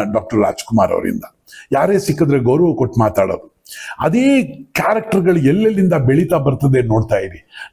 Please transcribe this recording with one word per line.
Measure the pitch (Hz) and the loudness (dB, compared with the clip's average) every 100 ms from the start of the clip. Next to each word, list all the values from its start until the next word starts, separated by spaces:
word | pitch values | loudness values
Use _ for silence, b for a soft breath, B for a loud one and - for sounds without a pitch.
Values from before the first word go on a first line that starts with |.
| 104 | 0
ಡಾಕ್ಟರ್ | 113 - 110 | -2 -2 0
ರಾಜ್ಕುಮಾರ್ | 101 - - 113 - | 0 -2 -2 0 2
ಅವರಿಂದ. | 50 - - - _ _ B B | 0 -4 -6 -10 _ _ B B
ಯಾರೇ | 139 175 202 | -2 0 0
ಸಿಕ್ಕಿದ್ರೆ | - 147 156 139 | 0 -2 2 2
ಗೌರವ | 120 139 175 | 2 2 2
ಕೊಟ್ಟು | - 120 - | 0 -2 0
ಮಾತಾಡೋದು. | 107 98 95 87 - _ - B B B | 0 0 -2 -2 -8 _ -20 B B B
ಅದೇ | 156 220 269 277 160 - - | -2 2 4 2 0 -8 -12
ಕ್ಯಾರೆಕ್ಟರ್‌ಗಳು | - 170 220 220 196 180 175 | -4 -2 -2 0 0 2 2
ಎಲ್ಲೆಲ್ಲಿಂದ | 135 180 220 202 190 | 2 2 2 2 2
ಬೆಳೀತಾ | 165 123 139 180 165 | 2 2 2 2 0
ಬರ್ತದೆ | 139 127 143 131 | 0 0 2 2
ನೋಡ್ತಾ | 117 110 104 101 | 2 0 0 -2
ಇರಿ. | 95 87 _ - - | -4 -12 _ -20 -8